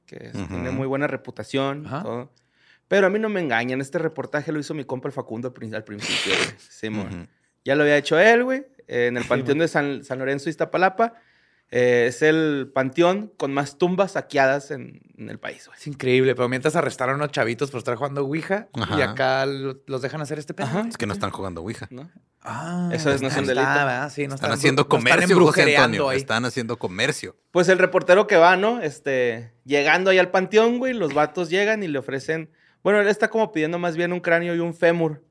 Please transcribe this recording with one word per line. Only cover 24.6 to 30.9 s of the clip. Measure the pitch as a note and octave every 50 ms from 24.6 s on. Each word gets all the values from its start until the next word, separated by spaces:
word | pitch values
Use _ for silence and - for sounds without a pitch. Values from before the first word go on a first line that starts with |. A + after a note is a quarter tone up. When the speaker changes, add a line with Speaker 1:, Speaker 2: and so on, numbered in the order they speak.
| D3 C#3 C3+ C#3+ -
Speaker 3:
bru-, | -
no | D3+ B2+
están |
Speaker 2:
comercio, | A2+ B2 E3 - F3
José | F3+
Speaker 3:
embrujereando | F#3+ F3+ F3 D3+ C#3 - C#3+ D3+ C#3+ - -
Speaker 2:
Antonio. | - - - C#3+ C3+
Speaker 3:
ahí. | C3 C3+
Speaker 2:
Están | C3+ - A2 A2+ B2+
haciendo | A#2+ - C3 A#2 A2+ A#2+ -
comercio. | - G2 F#2 G2 B2 C#3+ C#3+ - - F2+ - _ _ _
Speaker 1:
Pues | - F3+ E3+ F#3
el | F#3 F3+
reportero | F#3 - - F3+ D#3 - F3+ G3+ G#3 G#3
que | G#3
va, | E3 E3 F3 F#3
¿no? | F3+ G3+ A3 A#3+ A#3+
Este, | F3+ D3 C3+ - - C#3 C3+ B2+ B2 A#2+ A2+ A#2 A#2+ - _ _ _
llegando | B2+ C#3+ C#3+ C#3+ D3+ D#3+ F3+ F#3 F#3+
ahí | F#3+ F#3
al | F#3 F#3
panteón, | - F#3+ F#3 F3+ G#3 G#3+ A3+ A#3 A#3+ B3
güey, | C4 C4